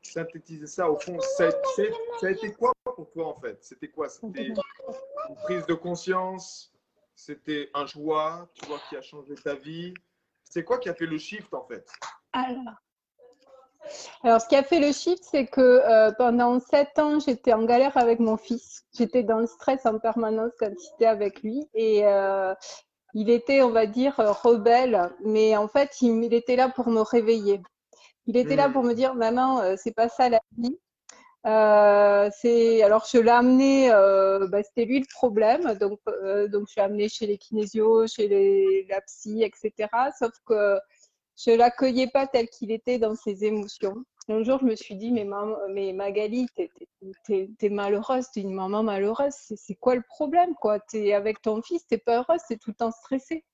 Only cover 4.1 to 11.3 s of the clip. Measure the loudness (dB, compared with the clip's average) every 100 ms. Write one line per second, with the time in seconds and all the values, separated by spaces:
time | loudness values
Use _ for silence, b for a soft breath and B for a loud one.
4.1 | -10 -16 -12 -8 -8 -10 -14 -16 -16 -16
5.1 | -14 -14 -12 -8 -8 -6 -8 -8 -10 -6
6.1 | -6 -6 -12 -18 -20 -20 _ _ _ _
7.1 | _ -20 -16 -10 -10 -8 -10 -10 -10 -6
8.1 | -4 -4 -8 -20 _ -14 -14 -14 -18 -18
9.1 | -20 -20 -12 -10 -10 -12 -14 -14 -18 _
10.1 | _ _ _ _ -12 -4 -4 -4 -8 -8
11.1 | -8 -10